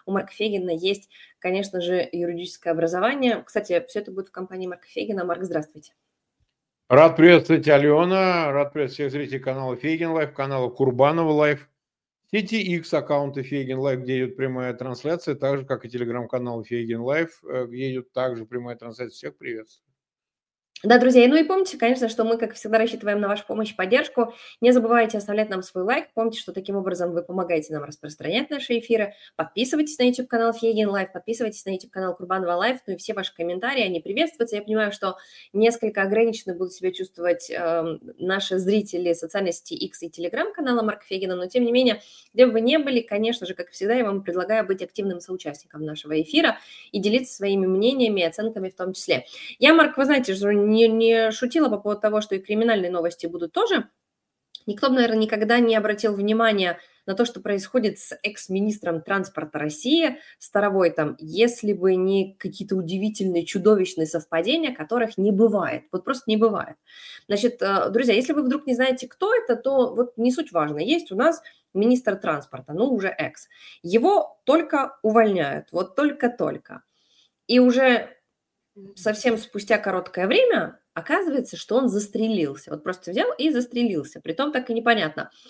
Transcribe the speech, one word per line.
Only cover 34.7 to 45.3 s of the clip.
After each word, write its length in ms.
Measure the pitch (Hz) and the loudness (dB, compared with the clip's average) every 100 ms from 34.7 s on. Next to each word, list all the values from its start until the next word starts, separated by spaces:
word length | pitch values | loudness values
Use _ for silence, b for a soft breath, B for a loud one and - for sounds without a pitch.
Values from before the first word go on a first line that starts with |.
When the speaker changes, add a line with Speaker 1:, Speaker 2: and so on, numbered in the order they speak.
| 214 208 | 0 0
Speaker 1:
что 240 | 202 190 185 B B B | -2 -6 -6 B B B
несколько 500 | 196 226 233 220 214 | 2 2 2 -2 -2
ограниченно 520 | 196 214 233 220 190 | 0 2 2 0 -6
будут 180 | 175 185 | -6 -6
себя 200 | - 185 | -4 -6
чувствовать, 580 | 185 185 - 175 170 - | -4 -8 -4 -2 -2 -4
эм, 500 | - 170 165 165 160 - - | -6 -2 -2 -2 -6 -12 -8
наши 420 | 180 190 196 185 | -4 -2 -2 -2
зрители 560 | 185 214 202 175 175 | 0 0 0 -2 -2
социальной 380 | 170 165 202 190 | -2 -4 -4 -4
сети 220 | 170 - | -4 -8
X 300 | 170 190 - | -10 -10 -10
и 40 | 170 | -14
Telegram-канала 760 | - 175 233 415 403 269 240 | -8 -6 -4 -4 -4 -2 0
Марка 220 | 214 208 - | -2 -4 -8
Фейгина, 280 | 190 190 | -6 -4
но 120 | 180 185 | -6 -2
тем 180 | 254 | 0
не 80 | 240 | 2
менее, 300 | 247 254 220 B B B | 4 2 0 B B B
где 140 | 220 254 | 4 6
бы 60 | |
вы 80 | 220 | 6
ни 160 | 233 311 | 4 2
были, 240 | 277 247 | 2 -2
конечно 480 | 226 208 220 240 180 | 0 -2 -2 -2 -6
же, 60 | |
как 160 | 185 175 | -10 -12
и 20 | |
всегда, 220 | - 196 | -4 0
я 100 | 247 | 0
вам 180 | 214 196 | 0 -2
предлагаю 420 | 190 180 180 220 | -4 -4 0 0
быть 160 | 196 190 | 0 -4
активным 400 | 180 - 196 175 | -6 -6 -6 -6
соучастником 640 | 180 | -8